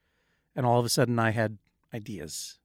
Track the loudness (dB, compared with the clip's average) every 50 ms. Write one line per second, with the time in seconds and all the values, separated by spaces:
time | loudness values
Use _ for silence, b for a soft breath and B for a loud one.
0 | _ _ _ _ _ _ _ _ _ _ _ -2 2 4 4 4 4 2 2 2
1 | 2 2 2 2 2 2 2 2 0 -2 -2 -6 _ _ _ _ _ _ -12 -12
2 | -10 -10 -10 -10 -10 -10 -10 -12 -12 -12 -16 -20 _